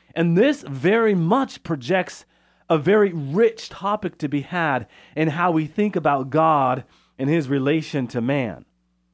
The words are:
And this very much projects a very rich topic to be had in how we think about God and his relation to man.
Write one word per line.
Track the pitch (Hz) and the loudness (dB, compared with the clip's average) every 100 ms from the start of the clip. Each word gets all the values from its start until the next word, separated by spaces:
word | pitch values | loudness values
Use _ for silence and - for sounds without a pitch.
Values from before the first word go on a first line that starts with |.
| _ | _
And | - 170 170 | -2 2 4
this | 269 294 | 2 0
very | - 135 156 226 220 | -6 -2 0 2 2
much | 190 160 247 262 - | 2 2 0 -2 -8
projects | - 156 120 185 180 - - _ _ _ _ | -8 -6 -2 -2 -2 -10 -20 _ _ _ _
a | 160 | 0
very | 143 214 202 | 4 4 4
rich | 170 139 170 226 226 - | 0 -4 2 2 0 -12
topic | - 196 214 190 - | -8 -4 -4 -6 -6
to | 147 | -4
be | 143 | -4
had | 135 180 160 131 107 _ - | -4 -4 -2 -2 -4 _ -12
in | - 160 | -2 -2
how | 147 180 | 0 0
we | 160 151 | 0 -2
think | 180 208 190 | -2 -2 0
about | 147 143 135 | 0 0 0
God | 151 160 151 131 127 - _ _ - | 2 4 4 2 -2 -6 _ _ -6
and | 139 | 0
his | 165 131 | 0 0
relation | 139 131 160 - 147 120 | -2 0 -2 -2 -4 -4
to | 123 | -4
man. | 117 143 117 65 - _ _ _ _ | -2 -2 -4 -8 -18 _ _ _ _